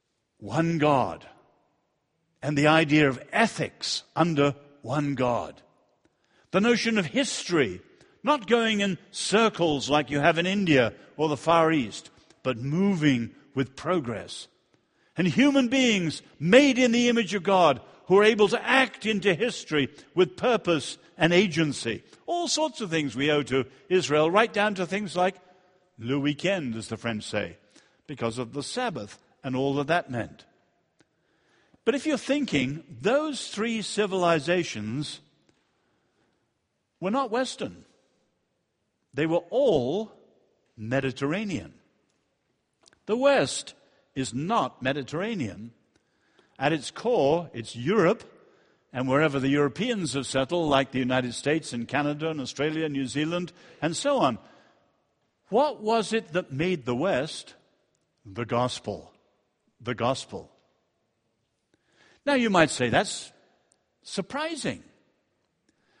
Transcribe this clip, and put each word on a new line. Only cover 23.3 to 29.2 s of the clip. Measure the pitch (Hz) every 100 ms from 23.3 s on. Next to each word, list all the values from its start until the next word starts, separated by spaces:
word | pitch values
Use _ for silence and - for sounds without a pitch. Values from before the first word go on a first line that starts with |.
owe | 147
to | 131 131 120 - -
Israel, | 180 135 151 156
right | 196 233
down | 208 214 190
to | 175
things | 196 202
like | 175 185 - _ _ _ _ _ -
le | 113 139
weekend, | 143 143 175 190 131
as | 113 -
the | 110
French | 117 110
say, | - 107 92 - _ _ _ _ -
because | 143 117 113
of | 117
the | 139
Sabbath | 135 240 247 139 101 -